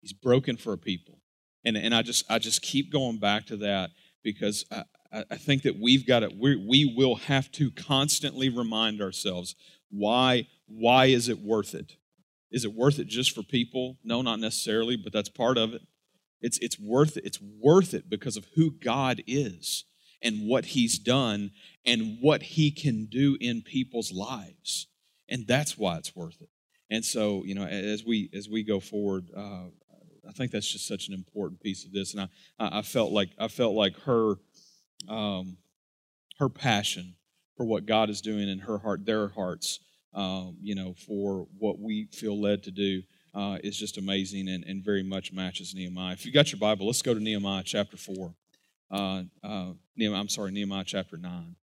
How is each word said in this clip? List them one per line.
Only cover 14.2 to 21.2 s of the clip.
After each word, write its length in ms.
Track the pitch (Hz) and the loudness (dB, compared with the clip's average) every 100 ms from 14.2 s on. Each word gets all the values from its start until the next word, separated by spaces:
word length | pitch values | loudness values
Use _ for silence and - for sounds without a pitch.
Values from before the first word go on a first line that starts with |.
not 180 | 127 110 | 0 0
necessarily, 560 | 110 - - 110 113 123 | -2 -2 0 0 0 -2
but 160 | 95 | -2
that's 160 | 107 104 | -4 -4
part 300 | - 120 123 | 0 2 4
of 160 | 113 | 2
it. 80 | 120 _ _ _ _ _ _ | -4 _ _ _ _ _ _
It's, 180 | 120 - | -4 -4
it's 200 | 117 - | -4 -8
worth 380 | 104 123 151 - | 0 4 4 2
it. 80 | |
It's 160 | - - | -10 -12
worth 540 | 101 107 120 180 180 | -14 2 8 8 6
it 160 | 98 - | -2 -6
because 260 | 107 131 104 | -6 -6 -8
of 100 | - - | -4 4
who 160 | 165 | 4
God 500 | - 120 123 135 117 - | 4 -2 0 2 0 -2
is 580 | 131 127 87 - - - _ _ _ | -2 -2 -4 -6 -8 -8 _ _ _
and 280 | 117 107 107 | -2 -2 2
what 180 | 123 - | 0 2
he's 320 | - 117 - | 0 2 2
done 540 | 117 127 | 2 2